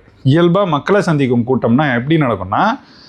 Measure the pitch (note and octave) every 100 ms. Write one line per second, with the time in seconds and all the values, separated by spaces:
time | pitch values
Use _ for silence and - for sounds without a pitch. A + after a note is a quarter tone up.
0 | _ _ C3 D#3 E3+ F3+ G3 D3 - G3+
1 | F3 D3+ C3 A#2+ A#2 B2+ A#2+ A#2+ D3+ A#2+
2 | C3 E3 C3+ G2+ F#2 A2+ G3+ B3+ - -